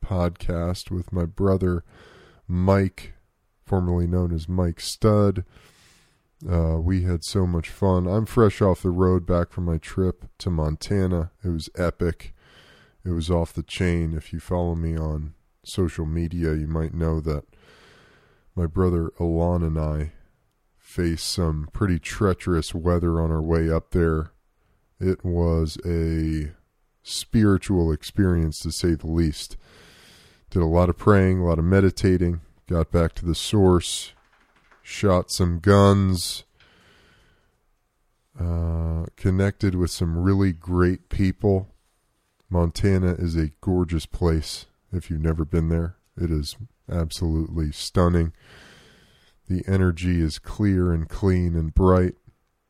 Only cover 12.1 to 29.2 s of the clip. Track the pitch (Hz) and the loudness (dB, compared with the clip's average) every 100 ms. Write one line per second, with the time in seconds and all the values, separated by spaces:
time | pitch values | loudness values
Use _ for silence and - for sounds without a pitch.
12.1 | 80 - - _ _ _ _ _ _ 92 | -4 -10 -18 _ _ _ _ _ _ -6
13.1 | 85 80 87 82 - - - 90 85 82 | -4 -2 -2 -2 -6 -10 -4 0 0 -2
14.1 | 80 - 82 - 90 87 82 82 80 78 | -6 -8 -12 -6 -4 -2 -4 -4 -4 -4
15.1 | 78 76 - _ _ - - 87 - 78 | -6 -8 -14 _ _ -10 -4 -4 -4 -6
16.1 | 80 85 85 82 78 76 80 80 82 82 | -4 -4 -4 -2 -2 -4 -4 -4 -4 -2
17.1 | 80 78 73 - _ _ - _ _ _ | -2 -2 -6 -8 _ _ -20 _ _ _
18.1 | _ _ _ _ - 85 85 92 87 82 | _ _ _ _ -6 -2 2 2 2 -2
19.1 | - 85 82 85 87 80 78 76 76 76 | -2 -2 0 0 0 0 -2 -2 -4 -6
20.1 | - _ _ _ _ _ _ _ - 85 | -10 _ _ _ _ _ _ _ -4 -2
21.1 | 82 - - 85 78 76 - 101 85 - | -2 -4 -2 -2 -2 -6 -4 -2 -2 -4
22.1 | - 104 90 - 85 - - 85 87 85 | -2 0 0 0 -2 -2 -4 0 0 0
23.1 | 82 80 80 80 82 82 80 - 92 82 | 0 0 0 0 0 2 0 -2 0 2
24.1 | 78 78 - _ _ _ _ _ _ 95 | 0 -4 -12 _ _ _ _ _ _ -4
25.1 | 92 92 85 85 82 80 - 87 85 82 | -2 -2 0 2 2 -2 -4 -4 -2 0
26.1 | 82 80 78 76 - _ _ _ _ - | -2 -2 -4 -6 -12 _ _ _ _ -12
27.1 | - - 117 104 95 - 92 82 78 - | -12 -2 2 4 4 2 0 0 -2 -4
28.1 | - 95 87 80 76 85 - 90 80 80 | 0 2 2 0 -4 -8 -2 -2 -2 -2
29.1 | 82 | 0